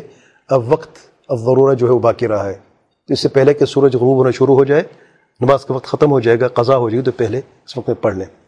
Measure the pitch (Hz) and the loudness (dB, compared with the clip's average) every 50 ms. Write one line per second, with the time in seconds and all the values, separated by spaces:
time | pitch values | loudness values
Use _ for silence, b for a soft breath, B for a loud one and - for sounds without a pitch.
0 | 151 b b b b b b b b - 135 135 113 113 147 151 - - - - | -6 b b b b b b b b -4 -2 -2 0 0 -2 -4 -4 -8 -20 -20
1 | - _ _ _ _ - 135 117 110 127 131 127 135 135 139 120 123 120 127 120 | -20 _ _ _ _ -8 -8 -4 -2 0 2 4 4 2 2 2 2 0 0 2
2 | 110 117 107 - 120 110 107 101 98 101 92 - - _ _ _ _ _ _ _ | 2 0 0 0 -2 -4 -4 -4 -4 -6 -8 -12 -16 _ _ _ _ _ _ _
3 | _ - 143 127 - 139 - 139 135 139 147 147 143 - - 139 135 139 123 123 | _ -6 -6 -4 -4 0 0 2 4 4 2 2 0 -2 0 0 0 2 2 0
4 | 120 127 135 131 131 127 120 - 135 131 139 131 139 135 143 156 190 - b b | 0 0 2 2 0 0 0 0 0 2 4 2 2 2 0 0 -2 -4 b b
5 | b b b b b b b _ 123 123 139 131 - - 131 127 - - - 131 | b b b b b b b _ 0 0 0 0 -2 -4 -8 -8 -6 -8 -2 0
6 | - 151 143 131 117 117 117 117 127 123 - - 120 117 135 131 120 113 104 123 | 0 2 2 2 2 2 2 2 0 0 0 -2 0 0 0 0 0 -2 -2 -2
7 | 131 127 117 - 120 107 107 131 - - _ _ _ - - 127 110 - 117 - | -2 -4 -4 -4 -4 -4 -4 -8 -10 -12 _ _ _ -16 -14 -10 -6 -6 -6 -4
8 | - 117 98 92 95 - - _ _ | -4 -4 -4 -4 -8 -12 -14 _ _